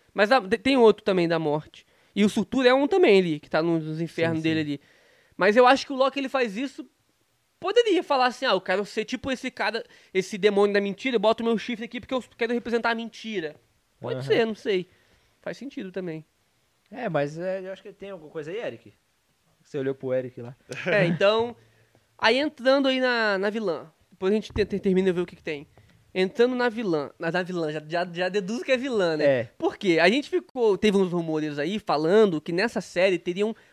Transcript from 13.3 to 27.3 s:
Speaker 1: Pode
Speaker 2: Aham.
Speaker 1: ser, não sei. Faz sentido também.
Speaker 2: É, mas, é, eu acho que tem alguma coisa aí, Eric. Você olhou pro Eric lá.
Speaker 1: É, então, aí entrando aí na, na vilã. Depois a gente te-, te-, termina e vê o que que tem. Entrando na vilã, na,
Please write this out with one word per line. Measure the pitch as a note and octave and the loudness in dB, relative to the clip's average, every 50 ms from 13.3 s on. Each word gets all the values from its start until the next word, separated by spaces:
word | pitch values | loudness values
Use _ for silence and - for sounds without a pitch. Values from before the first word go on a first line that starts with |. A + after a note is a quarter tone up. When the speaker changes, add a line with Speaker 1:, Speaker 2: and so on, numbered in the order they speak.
| G#3+ F#3+ D#3+ D3 D3+ - _ _ _ _ _ _ _ _ | -8 -6 -8 -8 -10 -14 _ _ _ _ _ _ _ _
Speaker 1:
Pode | - A#2 B2+ B2+ | -10 -8 -6 -6
Speaker 2:
Aham. | C3 | -2
Speaker 1:
ser, | - G#4+ C#4+ A3+ | 0 2 2 2
não | A3+ G#3+ | 0 -2
sei. | - - A3 G3 F#3 F3 - _ _ _ _ _ _ _ _ _ _ | -4 -4 -2 -2 -2 -4 -6 _ _ _ _ _ _ _ _ _ _
Faz | - - E3+ - | -12 -12 -12 -12
sentido | A#3 C#4+ - C#4 G3+ F#3+ | -14 -14 -14 -12 -12 -12
também. | F#3 G3 F#3 F3 D#3+ D#3+ D3+ _ _ _ _ _ _ _ _ _ _ _ _ _ | -10 -10 -8 -8 -10 -10 -14 _ _ _ _ _ _ _ _ _ _ _ _ _
Speaker 2:
É, | - C4+ B3 G#3 | -12 -10 -6 -4
mas, | D#3+ D3 C#3+ D3 D#3 E3 | -2 -2 -2 -2 -4 -6
é, | F3 F#3 F#3 F#3+ F#3 | -6 -6 -6 -6 -8
eu | F#3 | -10
acho | F#3+ - - | -14 -16 -16
que | G#3 F#3+ | -20 -20
tem | - G3 G3 | -18 -16 -14
alguma | G3 E3+ D#3 D3 | -14 -14 -16 -14
coisa | - E3 D3 D#3 | -12 -12 -10 -10
aí, | F#3 A3+ | -10 -8
Eric. | A3+ C#3+ A#2+ A2+ - G#2 - _ _ _ _ _ _ _ _ _ _ _ _ _ _ | -8 -8 -10 -12 -16 -20 -20 _ _ _ _ _ _ _ _ _ _ _ _ _ _
Você | _ - C#3+ | _ -8 -4
olhou | C3+ C3+ C3+ | -4 -4 -4
pro | - - C3 B2+ | -4 -4 -4 -2
Eric | C3 B2+ B2 - - | -2 -2 -4 -8 -14
lá. | A#2 A#2+ C3 - _ - B2+ C3 - F3+ | -14 -14 -16 -18 _ -16 -12 -8 -4 0
Speaker 1:
É, | F#3 G#3 F#3 | 0 2 2
então, | E3+ E3+ D3 G3+ G3+ G#3+ A3+ A3+ A#3+ A3+ - _ _ _ _ _ _ _ _ _ _ _ - | 0 0 0 2 2 2 0 -2 -4 -8 -14 _ _ _ _ _ _ _ _ _ _ _ 0
aí | - A3 A#3+ C4 | 2 2 2 2
entrando | D4 D4+ D4 - A#3 C4 C4+ C#4+ C4+ C4+ | 0 -2 -4 -2 2 2 4 4 4 2
aí | C4 B3+ | 2 2
na, | B3+ B3+ A#3+ A#3 A3 G#3+ G3 F#3 | 0 0 0 0 0 0 0 0
na | F#3+ G#3+ | -2 -2
vilã. | G#3 A#3 A3 F#3 D#3+ B2+ B2 D#3 _ _ _ _ | -2 -4 -4 -4 -4 -6 -8 -14 _ _ _ _
Depois | _ - F#3+ F#3+ G#3+ | _ -4 -2 0 0
a | |
gente | A3 G3 - | 0 -2 -4
te-, | - A3+ G3+ | -4 -4 -2
te-, | - G#3 F#3+ | -2 -4 -2
termina | - G3+ F#3 F#3 F#3+ F#3+ | 0 2 2 4 4 2
e | F3 | 2
vê | F3 | 0
o | F3 | -2
que | F3 - | -4 -8
que | - - | -12 -10
tem. | F3 D#3 C#3+ D#3 - _ - - _ _ _ _ _ - | -8 -8 -8 -10 -16 _ -20 -20 _ _ _ _ _ -2
Entrando | F#3+ F#3 F#3+ F#3+ - A#3 B3+ B3+ | 0 0 0 2 2 2 2 2
na | B3 B3 B3 | 0 -2 -2
vilã, | G#3 A3+ A#3+ F#3+ E3 D3+ C#3 - - - | -2 -2 -2 -2 -2 -2 -2 -6 -8 -6
na, | - E3+ | -4 -2